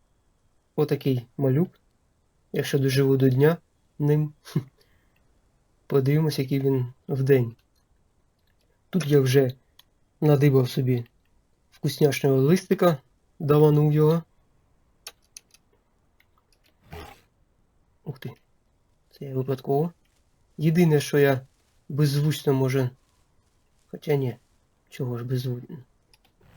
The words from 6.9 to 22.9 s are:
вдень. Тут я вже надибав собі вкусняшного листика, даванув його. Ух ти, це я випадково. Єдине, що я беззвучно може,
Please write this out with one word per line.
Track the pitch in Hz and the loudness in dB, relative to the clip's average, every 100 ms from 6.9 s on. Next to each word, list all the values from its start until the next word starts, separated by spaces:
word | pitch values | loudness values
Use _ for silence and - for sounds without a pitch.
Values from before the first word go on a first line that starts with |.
| - - | -10 -8
вдень. | 139 135 135 117 113 _ _ _ _ _ _ _ _ _ _ _ _ _ | -4 2 2 2 -8 _ _ _ _ _ _ _ _ _ _ _ _ _
Тут | 185 143 | -6 0
я | 143 | 2
вже | 131 131 131 - _ _ _ _ _ _ | 2 2 0 -2 _ _ _ _ _ _
надибав | 151 143 143 135 127 | 2 4 4 4 2
собі | - 127 123 120 _ _ _ _ _ _ | -2 -2 -2 -6 _ _ _ _ _ _
вкусняшного | _ 151 - 151 127 143 135 | _ -6 0 0 0 0 2
листика, | 135 180 - 190 180 156 _ _ _ - | 2 2 0 0 0 0 _ _ _ -8
даванув | 151 151 151 147 151 | 0 4 4 4 2
його. | 151 151 165 165 _ _ _ _ _ _ _ - - _ - _ _ _ _ _ _ _ _ _ _ _ _ _ _ _ 80 78 - _ _ _ _ _ _ _ _ - | 2 2 0 -4 _ _ _ _ _ _ _ -20 -20 _ -20 _ _ _ _ _ _ _ _ _ _ _ _ _ _ _ -20 -20 -20 _ _ _ _ _ _ _ _ -16
Ух | 147 | -14
ти, | - - _ _ _ _ _ _ _ | -16 -18 _ _ _ _ _ _ _
це | - 143 | -18 -10
я | 131 | -8
випадково. | 131 131 - 139 165 - _ _ _ _ _ - | -6 -6 -4 -2 -4 -8 _ _ _ _ _ -4
Єдине, | 156 165 170 151 | 0 2 4 2
що | 143 147 | 0 2
я | 139 135 - _ _ _ - | 2 2 -6 _ _ _ -10
беззвучно | 143 147 143 151 147 - | -2 0 0 -2 -2 -2
може, | 135 131 131 127 | -2 0 -2 -4